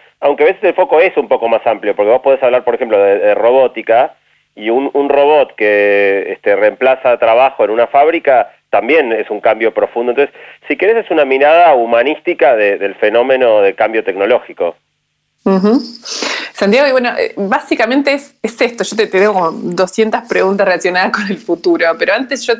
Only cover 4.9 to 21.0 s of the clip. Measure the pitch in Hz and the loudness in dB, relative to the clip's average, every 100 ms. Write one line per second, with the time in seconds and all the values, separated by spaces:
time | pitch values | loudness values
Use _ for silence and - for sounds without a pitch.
4.9 | 143 139 139 143 151 131 - 104 104 104 | -2 0 2 4 2 0 -2 0 2 2
5.9 | 101 101 98 92 95 107 98 107 95 127 | 2 0 -2 -4 -4 -2 0 0 0 0
6.9 | 131 131 117 113 117 131 - 104 113 117 | 0 0 0 2 2 2 0 -2 0 0
7.9 | 143 151 165 - 123 - - _ 101 113 | 2 2 0 2 2 0 -8 _ -2 0
8.9 | 160 127 110 104 104 113 110 110 104 101 | 0 0 -4 -4 -4 -2 0 -2 -2 -4
9.9 | 120 123 120 143 - - - - 143 185 | -2 -2 0 -2 -6 -20 -12 -8 -2 0
10.9 | 226 - 160 135 135 147 165 170 131 117 | 0 0 0 0 2 4 6 4 4 2
11.9 | 117 127 156 - 170 156 113 101 95 98 | 0 0 -4 -6 0 2 2 0 -2 -6
12.9 | 95 107 113 127 131 123 107 101 120 110 | -2 0 2 2 2 2 2 2 0 -2
13.9 | 110 98 92 101 123 - 85 87 - _ | -2 -4 -2 0 0 -2 -6 -6 -6 _
14.9 | _ _ _ _ _ 202 190 208 262 - | _ _ _ _ _ -2 0 2 0 -2
15.9 | - - - - - - - 202 240 285 | -12 -14 -10 -10 -10 -12 -4 0 2 2
16.9 | 254 240 - - - 196 277 294 294 220 | 0 -2 -4 -6 -6 -4 -4 -2 -2 0
17.9 | 269 285 277 - _ 214 - 240 233 190 | 0 0 -4 -6 _ -8 -4 -4 -4 -6
18.9 | 202 202 185 208 196 165 151 175 175 185 | -4 -2 0 0 0 -2 -4 -6 -4 -2
19.9 | - 220 233 240 180 190 196 196 175 180 | -2 -2 -4 -4 -2 0 0 0 0 -2
20.9 | 180 | -2